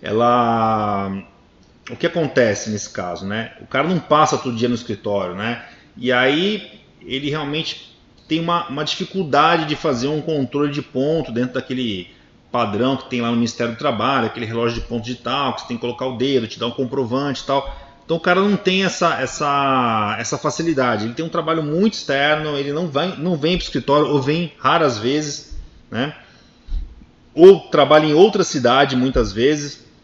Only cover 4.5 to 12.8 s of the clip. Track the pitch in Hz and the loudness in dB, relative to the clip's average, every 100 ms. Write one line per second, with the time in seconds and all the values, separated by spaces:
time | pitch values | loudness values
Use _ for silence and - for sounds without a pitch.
4.5 | 117 120 120 - 104 107 101 92 90 110 | -2 -2 -2 -4 -6 -2 -2 -2 -4 -6
5.5 | 117 - - - - 123 123 131 147 190 | -6 -10 -20 -20 -8 0 2 4 4 0
6.5 | 214 - - _ _ 117 127 143 147 143 | -2 -8 -20 _ _ -10 -6 -4 -6 -4
7.5 | 151 160 - - _ _ _ _ 160 165 | -6 -6 -10 -16 _ _ _ _ -2 0
8.5 | 170 - 135 151 - 185 190 170 143 156 | -2 -2 -6 -6 -6 -6 -4 0 4 4
9.5 | 170 156 151 165 127 127 151 147 151 131 | 4 0 -2 -2 0 0 -2 -2 -2 -2
10.5 | 143 147 143 131 127 139 160 143 117 123 | 0 -2 -2 -6 -2 0 0 -2 -2 -2
11.5 | 127 123 131 120 98 87 - - - _ | -4 -6 -4 -4 -4 -8 -18 -20 -20 _
12.5 | 120 117 101 | -2 -2 0